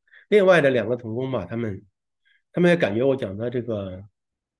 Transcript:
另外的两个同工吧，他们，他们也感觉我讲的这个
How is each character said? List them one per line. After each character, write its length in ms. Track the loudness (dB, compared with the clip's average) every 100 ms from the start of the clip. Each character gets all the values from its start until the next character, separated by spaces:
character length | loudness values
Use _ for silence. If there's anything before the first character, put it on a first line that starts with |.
| _ _ 0
另 160 | 4
外 160 | 6 6
的 100 | 4
两 180 | 2 0
个 80 | -4
同 180 | -6
工 160 | -8 -6
吧， 140 | -6
他 120 | -6 -6
们， 280 | -6 -8 -14 _ _ _ _ _ _
他 100 | 0
们 80 | 2
也 80 | 4
感 160 | 0
觉 120 | 0
我 100 | 0
讲 220 | 0 -4 -6
的 120 | -6
这 140 | -6
个 400 | -6 -6 -8 -12 -18 _ _ _ _ _